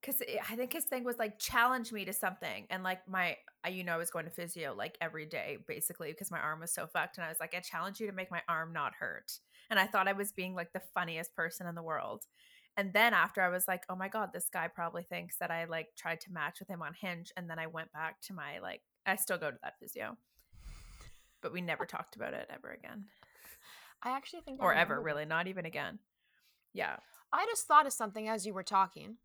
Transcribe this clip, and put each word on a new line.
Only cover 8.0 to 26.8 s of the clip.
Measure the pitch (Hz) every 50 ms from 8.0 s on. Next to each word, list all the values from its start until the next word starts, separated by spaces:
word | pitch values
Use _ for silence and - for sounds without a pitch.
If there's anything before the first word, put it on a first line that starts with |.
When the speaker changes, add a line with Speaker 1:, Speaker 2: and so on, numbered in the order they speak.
Speaker 1:
you | 226 208
to | 190
make | 185 185 185
my | 180 170 - -
arm | 170 160 160 165 165
not | 160 143 127 -
hurt." | - - - 76 - - - - - _ _ _ - - -
And | 226 202
I | 190 196
thought | - 202 190 196
I | 196
was | 196 202 208 -
being, | - 180 185 185
like, | 180 175 175 _
the | 185
funniest | - - - 190 180 165 165 160 170 - _ -
person | 165 170 170 - 185 175
in | 170
the | 170
world. | 165 165 156 147 - 101 110 - - _ _ _ - - - - _ _ _
And | - 202 196 180
then | 202 226 240 220
after, | 180 165 185 - -
I | 190 180
was | 175 180 185 -
like, | 185 185 - -
"Oh | 185
my | 185 185 196
God, | - 220 214 185 -
this | 180 180 -
guy | - 185 165 170
probably | - - 170 170 170 175 175
thinks | - 175 175 175 180 - -
that | 180 170
I, | 165 165 165
like, | 165 165 160 156 - _
tried | - - 165 165 165
to | - -
match | 180 165 151 147 175 -
with | 196 -
him | 196 170
on | 160 147 175
Hinge." | - - 190 175 170 175 - - -
And | 180 170
then | 165 165
I | 160 160
went | 160 160 160 160 _
back | 151 160 160 160 _
to | - - 196
my, | 175 147 139 - -
like, | 92 92 - - _ _ _ _ _
I | 190 190
still | 196 - - 190 170
go | 160 147
to | - - -
that | - - _
physio. | - - - - 107 107 - - _ _ _ _ _ _ - - - - - - - - - - - - - - - _ _ _
But | - 175 156
we | 180
never | 180 170 160 - -
talked | - - 165 170 - -
about | - - - -
it | - - -
ever | - - - -
again. | - - - - - 208 202 208 - - - _ - - - - - - - - - - - - - _
Speaker 2:
I | - 240
actually | 254 277 277 - - 349
think | 320 - 269 269
I | 254
Speaker 1:
Or | 180 -
ever, | 156 175 196 143
Speaker 2:
remember | 135 151
Speaker 1:
really. | 160 147 147 151
Speaker 2:
this. | 151
Speaker 1:
Not | 160 165 175 185
even | 190 185 170
again. | 160 - 147 143 - - 214 _ _ _ _ _ _ _ _ _ _ _ _ _ _ _
Yeah. | 180